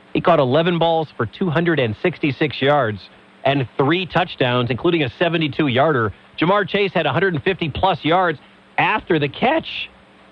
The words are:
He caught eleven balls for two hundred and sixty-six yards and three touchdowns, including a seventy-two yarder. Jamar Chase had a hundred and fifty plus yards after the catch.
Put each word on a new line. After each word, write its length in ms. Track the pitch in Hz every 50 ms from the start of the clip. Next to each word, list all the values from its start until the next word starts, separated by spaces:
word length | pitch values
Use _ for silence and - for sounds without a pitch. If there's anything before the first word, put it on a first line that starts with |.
| - - -
He 80 | 156
caught 180 | 147 185 170 151
eleven 400 | 135 123 131 156 165 185 180 165
balls 300 | 165 170 165 160 156 - -
for 80 | - 120
two 240 | 107 - - 196 180
hundred 300 | 139 160 175 175 160 143
and 180 | 127 113 104 -
sixty-six 600 | - 180 151 - - 147 123 - 165 139 - -
yards 480 | 131 139 147 147 127 110 104 95 - - - - - - - - -
and 240 | 135 139 143 127 - -
three 280 | - 143 135 165 185 185
touchdowns, 640 | - - 165 185 175 - - 135 123 123 123 123 113
including 340 | 131 107 - 175 175 165 143
a 60 | 120
seventy-two 580 | - - 175 170 165 170 160 143 - - 160
yarder. 460 | 139 113 123 143 165 147 123 110 101 - - - - - -
Jamar 260 | 156 170 196 208 196
Chase 280 | - - 202 202 185 -
had 120 | 180 156
a 60 | 143
hundred 220 | 123 165 196 190 175
and 100 | 139 -
fifty 240 | 185 190 - 170
plus 380 | 151 - - - 190 175 - -
yards 340 | 147 165 185 185 170 156 - - - - - _ _ -
after 420 | - 151 175 208 220 - - 180 156
the 80 | 143
catch. 640 | 139 - - 208 247 311 320 - - - - - - - - - - - - - -